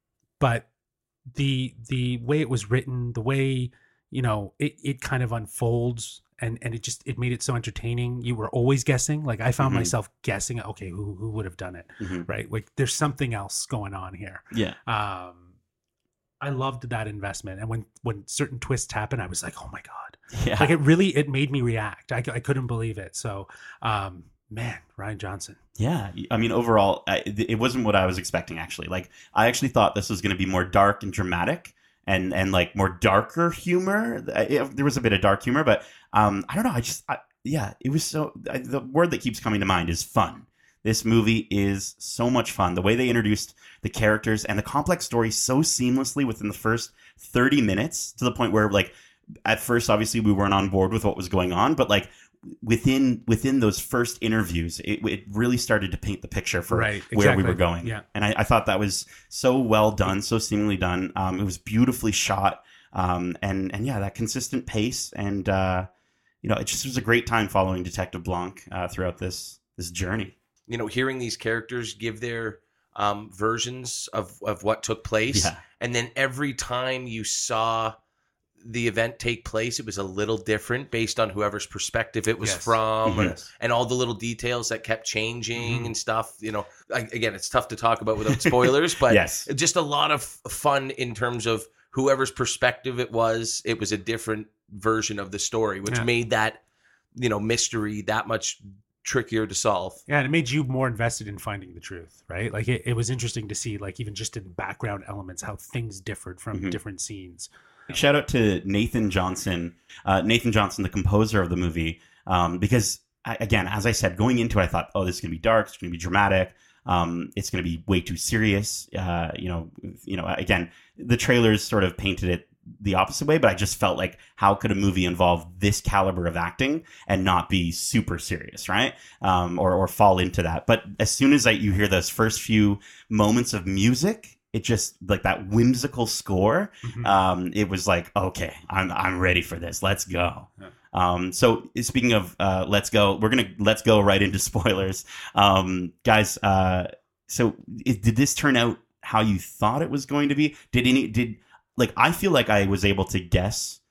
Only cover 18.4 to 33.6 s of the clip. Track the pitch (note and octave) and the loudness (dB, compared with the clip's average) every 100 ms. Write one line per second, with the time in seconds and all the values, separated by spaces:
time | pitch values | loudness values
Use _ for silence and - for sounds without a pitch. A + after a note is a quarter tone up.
18.4 | C3+ B2 - B2 - A2 G#2+ B2 F2+ F2 | -4 -4 -4 -4 -4 -6 -4 -4 -6 -8
19.4 | - - - - - - - - _ - | -8 -12 -14 -16 -16 -16 -16 -20 _ -2
20.4 | - G#2 D3+ E3 C#3+ E3 F#3+ C#3 D3 C3+ | 2 4 4 6 6 6 4 2 0 0
21.4 | C#3+ C#3 A#2+ A2+ G#2+ - - B2 B2 A#2+ | 0 0 0 -2 -4 -10 -6 -6 -4 -4
22.4 | B2+ C3 B2 A#2 A2+ G2+ F#2 - A2+ G2 | -2 -2 -2 -4 -4 -6 -10 -10 -8 -8
23.4 | F#2+ - - - A2+ G#2+ G2 F2+ - _ | -12 -18 -20 -6 -2 -2 -4 -10 -20 _
24.4 | _ G#2+ A#2+ G2+ _ - G2+ G2+ G2 G2 | _ -8 -8 -10 _ -12 -10 -8 -8 -10
25.4 | - - _ - A#2 E3 G2 F#2 - G#2+ | -12 -18 _ -2 0 0 -4 -8 -2 0
26.4 | A2+ A#2+ A#2 G#2+ G2 - - F#2+ - G#2 | 2 2 6 6 6 2 0 -2 -2 -4
27.4 | G#2+ A2 B2+ B2+ G#2+ G2 F#2 F#2 F2+ E2+ | -2 0 0 0 2 4 2 0 -4 -4
28.4 | - E2 E2 - - F#2 - - - - | -6 -10 -10 -10 -8 -8 -8 -16 -4 2
29.4 | A2+ - C3+ A#2 G2+ G2+ - G2 G2+ F#2 | 4 2 0 4 4 2 -4 -2 -2 0
30.4 | F#2+ F#2 F2+ G2 G2+ G2+ G2+ F2+ F#2 E2+ | 0 0 2 6 6 4 -4 -4 -2 0
31.4 | F#2+ E3+ - _ _ _ - F#2 F#2 F2+ | 0 -2 -8 _ _ _ -2 0 0 0
32.4 | F#2+ F#2+ F2 G2 F#2+ F2 G2+ G2 - E3 | 2 2 2 0 0 2 4 4 2 0
33.4 | E3+ - | -2 -2